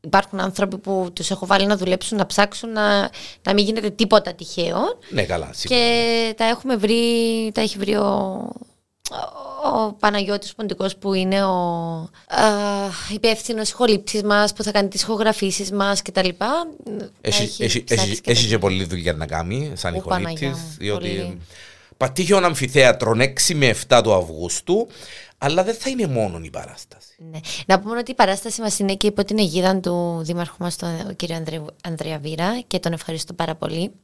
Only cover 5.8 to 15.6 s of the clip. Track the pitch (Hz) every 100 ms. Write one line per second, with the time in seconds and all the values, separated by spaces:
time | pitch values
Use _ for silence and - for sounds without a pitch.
5.8 | 240 233 233 233 226 220 226 233 262 240
6.8 | 208 233 233 233 226 226 220 - 196 196
7.8 | 196 208 202 202 190 190 - - - _
8.8 | _ _ - - - - 269 - 285 240
9.8 | 214 208 214 202 196 202 - - 214 180
10.8 | 190 190 196 190 185 196 196 185 175 170
11.8 | 165 165 165 - _ - 214 208 208 202
12.8 | 196 175 - 208 233 220 - 220 214 -
13.8 | 247 202 202 214 208 208 208 208 208 208
14.8 | 196 202 - 220 220 214 196 185